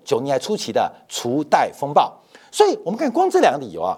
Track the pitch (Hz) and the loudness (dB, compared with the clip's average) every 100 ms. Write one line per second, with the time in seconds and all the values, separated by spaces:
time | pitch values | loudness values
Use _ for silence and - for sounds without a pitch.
0 | - 120 139 135 - 214 - 113 101 - | -4 -2 0 -2 -2 -6 -2 -2 -2 -6
1 | _ - 120 139 147 175 104 - 139 165 | _ -8 -4 -2 2 2 0 -4 0 0
2 | 127 - _ - - - 415 - - - | 0 -4 _ -20 -12 2 2 2 -4 -2
3 | 294 311 381 370 202 143 120 80 90 | -2 2 2 4 4 2 -8 -6 -4